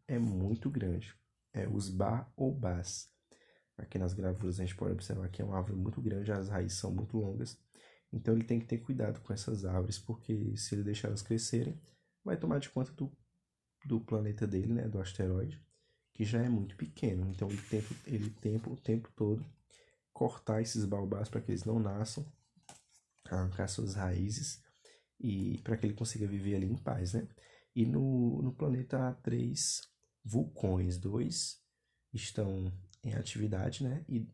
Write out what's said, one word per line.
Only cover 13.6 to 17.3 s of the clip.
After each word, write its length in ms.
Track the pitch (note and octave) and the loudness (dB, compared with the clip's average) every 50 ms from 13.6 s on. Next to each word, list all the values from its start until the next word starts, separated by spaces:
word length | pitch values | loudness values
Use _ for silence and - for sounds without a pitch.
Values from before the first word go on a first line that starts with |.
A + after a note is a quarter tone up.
| _ _ _ _ - | _ _ _ _ -2
do 140 | C#3+ A#2 A2 | 0 0 0
planeta 460 | A2 - A2 G#2+ G#2+ G#2+ G#2 G#2 A2+ | 2 0 0 0 2 0 0 0 0
dele, 280 | G2+ G2 F#2 F#2+ A2+ A#2 | 0 2 2 2 2 2
né, 120 | A#2+ B2 | 0 0
do 140 | A2+ G2+ G2 | 0 -2 -2
asteroide, 640 | F#2 F#2 - - F#2+ F#2 F#2 F#2+ A2+ D3+ - - - _ _ _ _ _ _ _ _ _ _ | -2 -2 -2 0 0 2 2 2 0 -2 -4 -10 -14 _ _ _ _ _ _ _ _ _ _
que 120 | - A2 | -2 0
já 180 | G#2 A#2 A#2 A#2+ | 2 2 2 4
é 60 | B2 | 4
muito 280 | A#2+ G#2 G2+ G2 - | 2 2 0 -2 -6
pequeno. 540 | - D#2+ D2+ - - - A#2 F#2 F2+ F#2 F#2+ | -8 -8 -8 -4 -2 0 0 2 2 0 0